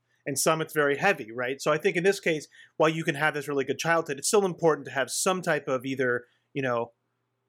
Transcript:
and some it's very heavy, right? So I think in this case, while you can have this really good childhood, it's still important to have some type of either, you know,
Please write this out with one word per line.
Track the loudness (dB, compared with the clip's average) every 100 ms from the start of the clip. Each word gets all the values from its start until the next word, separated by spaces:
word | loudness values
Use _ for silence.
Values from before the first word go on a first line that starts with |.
| _ _
and | -6 0
some | 2 2
it's | 0
very | 0 2 2
heavy, | 2 0 -4
right? | -6 -4 -2
So | 0
I | 2
think | 2 2
in |
this | 0 0
case, | 0 -4 -6 -20 -8 2
while | 2
you | 2
can | -2
have | 0 0
this | 0 -2
really | -2
good | -2 -2
childhood, | 0 0 0 -4
it's | 2
still | 2 2
important | 2 2 2 -2
to |
have | -4 -4
some | -2 0 0
type | 0 -2 -2
of | -4
either, | -2 -2 0 0 -6 _ _
you | -6
know, | -2 -2 -4 _ _ _ _ _